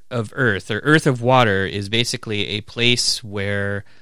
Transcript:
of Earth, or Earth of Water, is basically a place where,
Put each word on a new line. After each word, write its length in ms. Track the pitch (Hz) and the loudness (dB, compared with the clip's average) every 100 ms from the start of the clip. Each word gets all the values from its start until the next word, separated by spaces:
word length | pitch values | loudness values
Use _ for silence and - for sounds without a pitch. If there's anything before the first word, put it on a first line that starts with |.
| - | -8
of 200 | 120 101 - | -6 -6 -2
Earth, 340 | 123 95 - | 0 0 -4
or 80 | 104 | -4
Earth 280 | 139 156 156 | 4 4 4
of 140 | 123 | 0
Water, 440 | 117 127 113 95 92 | 4 4 4 2 0
is 240 | 92 98 | -4 -4
basically 580 | 113 120 123 - 104 71 | -2 -2 -4 -6 -4 -4
a 120 | 104 | -6
place 640 | - 120 120 120 - - | -8 0 2 2 0 -4
where, 600 | 107 101 98 101 101 101 - - | -6 -6 -4 -2 -2 -4 -8 -18